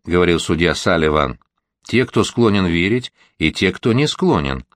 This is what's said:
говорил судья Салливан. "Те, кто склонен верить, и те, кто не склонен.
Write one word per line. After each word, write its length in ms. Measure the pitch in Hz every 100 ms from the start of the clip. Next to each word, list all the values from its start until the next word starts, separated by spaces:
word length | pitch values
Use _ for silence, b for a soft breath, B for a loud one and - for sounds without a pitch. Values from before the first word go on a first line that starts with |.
говорил 360 | - 87 87 82
судья 340 | - 82 85
Салливан. 640 | 76 104 85 78 73 67 60 _ _ _ _
"Те, 220 | - 113
кто 200 | 127 120
склонен 420 | 95 - 117 101 90
верить, 460 | 85 95 123 - b b -
и 140 | 78
те, 200 | - 95
кто 200 | - 123
не 140 | 117 151
склонен. 580 | - 185 104 69 65 -